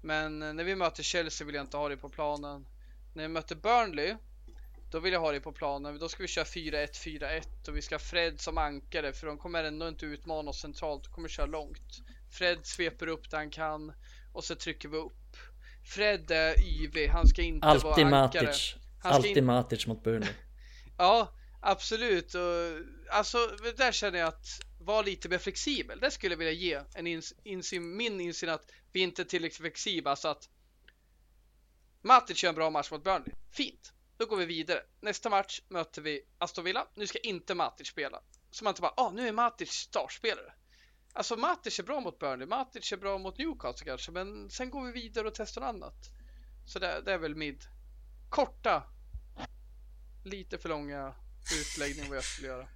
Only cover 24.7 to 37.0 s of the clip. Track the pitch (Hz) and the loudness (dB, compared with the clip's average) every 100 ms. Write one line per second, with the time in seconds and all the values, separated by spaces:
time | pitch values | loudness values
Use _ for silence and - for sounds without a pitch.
24.7 | - 170 214 202 180 - 175 202 - - | -10 0 2 2 -2 0 0 0 -2 -2
25.7 | 262 139 123 269 - 190 156 165 165 180 | -2 -2 0 -2 0 -2 0 0 0 0
26.7 | 143 143 - 170 165 160 - 208 190 165 | -2 -4 -6 -4 -4 -8 -14 -10 -8 -4
27.7 | 180 170 190 233 196 175 160 170 160 - | -6 -6 -2 -2 0 -4 -4 -2 -2 -6
28.7 | - _ 185 185 170 175 180 160 - 160 | -20 _ 0 0 0 -2 0 -2 -4 -8
29.7 | - 220 175 143 139 160 143 - _ _ | -4 -2 0 2 2 0 -4 -8 _ _
30.7 | _ - _ _ _ _ _ _ _ _ | _ -20 _ _ _ _ _ _ _ _
31.7 | _ _ _ 202 254 240 170 180 160 160 | _ _ _ 8 8 10 2 2 4 2
32.7 | 156 139 156 185 185 131 - - - 269 | 2 -2 -2 2 2 0 -10 -10 -4 -4
33.7 | - - _ _ _ 220 208 170 160 156 | -4 -20 _ _ _ 0 2 0 -2 0
34.7 | 156 - _ 208 - 233 196 196 - _ | 0 -2 _ -4 -2 2 2 2 -6 _
35.7 | 180 160 - 151 147 - _ 175 - 175 | -4 -4 -6 -4 -4 -8 _ -4 -2 -2
36.7 | 214 - - | -2 -2 -6